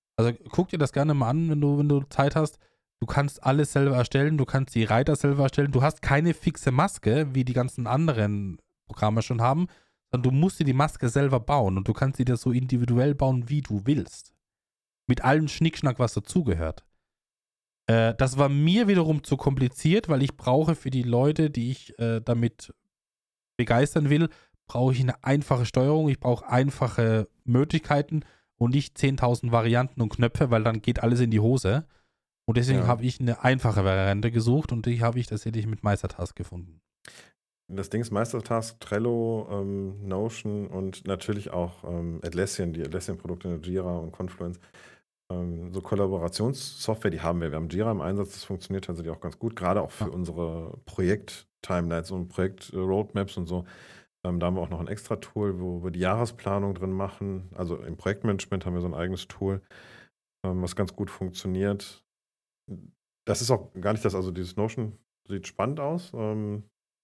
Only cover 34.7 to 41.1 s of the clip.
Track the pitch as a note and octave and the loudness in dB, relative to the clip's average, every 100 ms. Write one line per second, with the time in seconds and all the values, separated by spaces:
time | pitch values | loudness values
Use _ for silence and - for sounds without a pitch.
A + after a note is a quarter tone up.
34.7 | A#2 A2+ A#2+ A#2 A#2+ A#2+ G#2+ A2+ A2+ G#2+ | -2 0 0 0 0 -4 -6 -4 -4 -4
35.7 | G#2+ G#2 G2 F2+ - F2 - E2+ F2 F2 | -2 0 0 -2 -8 -10 -8 -12 -12 -14
36.7 | D#2+ _ _ - - - _ _ _ - | -18 _ _ -20 -20 -20 _ _ _ -12
37.7 | F#2+ F#2 G#2+ A#2 G2+ A#2+ A#2 - A2+ A2+ | -10 -6 -4 -2 -2 -2 -4 -4 -4 -4
38.7 | - - G#2 A#2 A#2 A2+ A2 - G2+ G2 | -10 -4 -2 0 0 -2 -4 -4 -6 -4
39.7 | G2 G2 G2 G2 F#2 A2 A2+ G#2+ G#2 F#2+ | -6 -6 -8 -6 -4 -4 -6 -8 -6 -6
40.7 | F#2 F#2+ F#2 F#2 | -8 -8 -8 -6